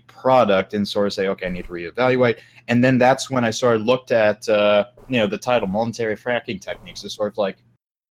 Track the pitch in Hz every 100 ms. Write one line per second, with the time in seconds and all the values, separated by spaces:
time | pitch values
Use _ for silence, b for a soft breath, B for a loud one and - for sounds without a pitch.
0 | - - 131 127 104 95 95 104 101 107
1 | 101 101 95 95 92 90 87 87 85 -
2 | 127 127 123 - B B - 120 127 127
3 | 123 135 - 127 117 - 123 113 107 127
4 | - 117 107 104 - 104 104 104 - -
5 | - 123 104 104 127 120 101 104 117 113
6 | 110 104 123 117 - 95 92 87 87 -
7 | 101 - 104 107 98 - _ _ _ _
8 | _